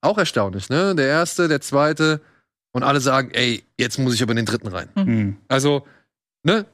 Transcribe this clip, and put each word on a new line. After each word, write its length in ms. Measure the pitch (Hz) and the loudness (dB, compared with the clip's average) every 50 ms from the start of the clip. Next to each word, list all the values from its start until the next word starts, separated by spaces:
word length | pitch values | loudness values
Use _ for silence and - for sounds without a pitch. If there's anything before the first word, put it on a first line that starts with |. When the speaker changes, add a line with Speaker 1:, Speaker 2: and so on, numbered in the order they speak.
Speaker 1:
Auch 160 | - 156 208 208 | 0 0 0 0
erstaunlich, 500 | 185 - - 120 104 98 92 98 92 - | 0 0 0 -2 -2 -2 -4 -8 -6 -2
ne? 260 | 123 156 185 196 190 | 0 0 0 0 2
Der 120 | 156 135 | 2 2
erste, 420 | 135 143 160 170 170 - - 175 160 | 2 2 2 0 0 0 0 0 2
der 120 | 156 139 | 0 -2
zweite. 600 | - - 135 139 147 151 156 147 156 156 156 147 - _ _ _ _ _ _ _ _ _ | -2 -2 0 2 2 2 2 2 2 0 0 -2 -6 _ _ _ _ _ _ _ _ _
Und 100 | _ 123 | _ -2
alle 180 | 127 135 139 143 | 0 2 0 2
sagen, 300 | 127 135 131 135 131 120 | 2 2 2 2 0 0
„Ey, 320 | - - 123 120 117 - - _ _ - | -2 -2 0 0 -2 -4 -8 _ _ -4
jetzt 200 | 123 120 - - | -4 -4 -2 -2
muss 160 | 131 131 120 | 0 0 0
ich 80 | 107 | 0
aber 100 | 123 110 | 0 0
in 40 | 117 | 0
den 100 | 117 117 | -2 0
dritten 220 | 104 107 120 - 104 | -2 -4 -4 -6 -8
rein.“ 200 | 92 87 - - - | -10 -10 -12 -6 -4
Speaker 2:
Mhm. 100 | 202 196 | -2 0
Speaker 3:
Hm. 300 | 185 117 110 104 98 98 - _ _ | 2 2 0 0 -2 -4 -8 _ _
Speaker 1:
Also, 380 | 131 135 135 147 143 139 - - - _ _ _ _ _ _ _ _ _ | -2 0 2 0 0 0 -4 -10 -20 _ _ _ _ _ _ _ _ _
ne? 220 | _ 156 202 226 202 - | _ 2 2 2 0 -6